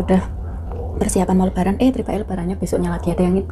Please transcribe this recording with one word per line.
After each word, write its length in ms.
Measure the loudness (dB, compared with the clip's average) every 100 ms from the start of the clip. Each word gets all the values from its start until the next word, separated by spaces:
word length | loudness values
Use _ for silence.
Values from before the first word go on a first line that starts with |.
udah 240 | 2 2 2 -6 -6 -8 -8 -6 -6 -2
persiapan 400 | 0 2 2 4
mau 160 | 2
lebaran. 240 | 2 0 4
Eh, 80 | 2
tiba-tiba 320 | 2 -2 -2
lebarannya 320 | -2 -4 -4 -4
besoknya 400 | -2 0 0 0
lagi. 160 | -2
Ada 160 | 2 2
yang, 160 | 2 0